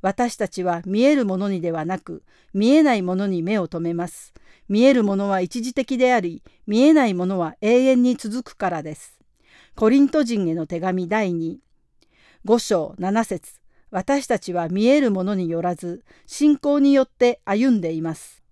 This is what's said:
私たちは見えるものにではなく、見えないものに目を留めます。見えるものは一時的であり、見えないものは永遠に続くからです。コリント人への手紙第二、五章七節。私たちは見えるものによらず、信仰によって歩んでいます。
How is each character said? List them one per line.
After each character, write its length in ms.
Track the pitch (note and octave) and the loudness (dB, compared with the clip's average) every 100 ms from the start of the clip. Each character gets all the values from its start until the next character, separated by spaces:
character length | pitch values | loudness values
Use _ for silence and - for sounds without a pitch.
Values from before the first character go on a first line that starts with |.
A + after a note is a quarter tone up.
私 340 | F#3+ G3 A#3+ - | -4 -2 -4 -4
た 100 | G3+ | -8
ち 160 | - | -4
は 200 | F3+ E3+ | -4 -4
見 180 | F3+ G3+ | -4 2
え 140 | C4 D4 | 4 4
る 80 | |
も 140 | G#3+ F#3 | 0 -2
の 100 | G3+ | -4
に 140 | F#3+ | -4
で 100 | E3+ | -4
は 140 | E3 D#3 | -6 -6
な 120 | F#3 | -8
く、 240 | - E3 _ _ _ | -10 -18 _ _ _
見 180 | F#3+ A3 | 0 4
え 100 | D4 | 6
な 120 | D4+ | 4
い 80 | A3+ | 2
も 140 | F#3 F#3 | -2 -4
の 100 | G3+ | -2
に 160 | F3+ | -4
目 160 | E3+ G#3+ | -2 -2
を 80 | E3 | -4
留 240 | E3+ E3+ | -6 -4
め 40 | |
ま 140 | E3+ F3 | -4 -6
す。 260 | - - _ - _ - | -12 -20 _ -20 _ -4
見 160 | G3+ | 4
え 100 | C4 | 4
る 80 | B3+ | 4
も 140 | G#3 G3 | 2 0
の 120 | G3+ | -2
は 120 | F#3+ | -2
一 220 | F#3 A#3+ | -4 -6
時 120 | A#3+ | -6
的 220 | B3 B3+ B3+ | -6 -4 0
で 140 | B3+ | 2
あ 80 | B3 | 2
り、 220 | F3+ E3 _ _ - | -2 -10 _ _ -2
見 160 | G#3+ | 4
え 100 | C#4 | 6
な 140 | D#4 A#3+ | 6 2
い 80 | |
も 120 | F3+ F3+ | 0 -2
の 140 | F#3+ | -2
は 160 | E3 - | -4 -4
永 200 | G#3+ B3 | 0 2
遠 200 | C4 B3+ | 4 4
に 140 | B3 A#3+ | 2 0
続 360 | G#3+ A#3 - | -6 -10 -12
く 40 | - | -8
か 140 | F#3+ | -6
ら 120 | E3+ | -6
で 120 | D3+ | -10
す。 240 | D#3+ - _ _ _ _ _ _ | -14 -18 _ _ _ _ _ _
コ 140 | - A3 | 0 2
リ 100 | C#4 | 4
ン 100 | C#4 | 4
ト 140 | D#4 | 2
人 240 | A#3+ A3+ F3 | 0 -2 -2
へ 60 | |
の 120 | E3 D#3 | -4 -6
手 140 | F3 | -4
紙 280 | F#3 F#3 E3+ | -4 -4 -2
第 240 | G#3+ G3+ | -2 -2
二、 260 | E3+ E3 F#3+ _ _ _ _ _ _ _ _ | -4 -6 -10 _ _ _ _ _ _ _ _
五 140 | - A#3 | 0 0
章 360 | - F#3+ D3 - | 2 -2 -2 -6
七 260 | F3+ G#3 | -2 -2
節。 360 | A3+ F3+ - - _ _ _ | -2 -6 -12 -20 _ _ _
私 360 | F#3+ F#3+ C#4 C4 | -8 -2 -2 0
た 120 | A3+ | -4
ち 140 | - | -2
は 160 | F3 E3 | -6 -4
見 180 | F#3 A3+ | 0 4
え 140 | C#4+ | 4
る 100 | C4 | 2
も 140 | F#3+ | 0
の 100 | F#3 | -2
に 160 | G3+ E3+ | -4 -4
よ 100 | E3 | -4
ら 140 | F3 | -4
ず、 300 | F3 F3 F3 _ _ - | -6 -10 -12 _ _ -18
信 300 | - D4 C#4+ | 0 2 2
仰 220 | D4 C#4+ | 2 2
に 160 | C#4 | 4
よ 80 | C#4 | 4
っ 60 | C4 | 2
て 320 | _ B3 A#3+ | _ 0 0
歩 320 | - G3+ C4 A3+ | -4 0 2 2
ん 40 | |
で 120 | E3+ | 0
い 100 | D#3+ | -6
ま 120 | E3 | -6
す。 280 | D#3 - - _ | -8 -14 -20 _